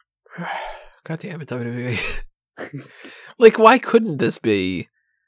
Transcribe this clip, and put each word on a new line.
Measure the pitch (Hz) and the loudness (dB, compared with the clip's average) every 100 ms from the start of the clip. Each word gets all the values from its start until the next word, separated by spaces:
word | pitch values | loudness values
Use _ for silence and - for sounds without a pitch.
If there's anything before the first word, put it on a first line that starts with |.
| _ _ _ - | _ _ _ -14
<sighs> | 175 - - - - _ | -10 -10 -12 -16 -20 _
God | - 160 | -14 -12
damn | 208 170 | -12 -14
it, | 143 | -10
W | 123 233 | -10 -8
W | 123 127 | -8 -6
E. | - - - - _ _ - | -6 -6 -8 -10 _ _ -18
<laughs> | - 139 - - - - - - | -16 -14 -18 -20 -20 -20 -16 4
Like, | 233 220 | 4 8
why | 220 254 | 6 6
couldn't | - 233 226 143 | 4 2 2 -2
this | 113 - | -2 -2
be, | 113 101 92 90 - _ _ _ | 0 0 0 -4 -8 _ _ _